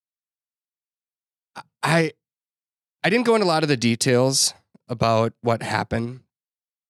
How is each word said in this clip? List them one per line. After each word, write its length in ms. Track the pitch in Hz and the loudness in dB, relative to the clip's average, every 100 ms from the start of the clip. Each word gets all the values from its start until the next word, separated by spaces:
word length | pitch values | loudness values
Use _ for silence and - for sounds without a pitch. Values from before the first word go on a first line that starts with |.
| _ _ _ _ _ _ _ _ _ _ _ _ _ _ _ - - _ | _ _ _ _ _ _ _ _ _ _ _ _ _ _ _ -20 -20 _
I, 320 | - 165 160 - _ _ _ _ _ _ _ _ | 0 0 0 -6 _ _ _ _ _ _ _ _
I 60 | 160 | -2
didn't 140 | 226 | 0
go 120 | 233 226 | 2 2
into 100 | 190 | 2
a 20 | |
lot 140 | 156 | 0
of 60 | 156 | 0
the 80 | 135 | 0
details 760 | 117 117 135 123 131 135 - - _ _ - | 0 0 2 2 2 0 -2 -4 _ _ -14
about 440 | 117 113 113 113 - | -2 0 2 0 -2
what 200 | 117 113 | -4 -2
happened, 600 | - 107 104 113 120 127 _ _ _ _ _ _ | -4 -6 -4 -6 -6 -12 _ _ _ _ _ _